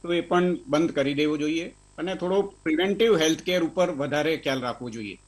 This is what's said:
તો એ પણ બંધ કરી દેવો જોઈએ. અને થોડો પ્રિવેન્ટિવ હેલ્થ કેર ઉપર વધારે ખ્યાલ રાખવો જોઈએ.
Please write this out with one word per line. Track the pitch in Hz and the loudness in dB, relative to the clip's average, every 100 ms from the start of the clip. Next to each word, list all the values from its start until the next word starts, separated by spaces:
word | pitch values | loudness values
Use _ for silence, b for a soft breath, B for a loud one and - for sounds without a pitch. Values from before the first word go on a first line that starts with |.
તો | 170 | 0
એ | 175 | -2
પણ | 165 180 180 170 - | 2 2 2 0 0
બંધ | 147 165 | 0 2
કરી | 143 139 | 0 0
દેવો | 143 151 151 | 0 0 0
જોઈએ. | 151 165 175 - _ - | -2 -4 -6 -14 _ -8
અને | 170 185 | -8 -4
થોડો | 180 196 | 0 0
પ્રિવેન્ટિવ | 196 - 160 156 190 202 226 185 | 0 -6 -2 0 0 4 4 6
હેલ્થ | 156 160 | 4 0
કેર | - 180 | 0 0
ઉપર | 165 185 175 | 0 0 0
વધારે | 143 143 147 151 147 | 0 -2 0 0 -2
ખ્યાલ | 143 135 | -2 -2
રાખવો | 123 113 123 | -4 -6 -10
જોઈએ. | 113 104 90 | -10 -12 -14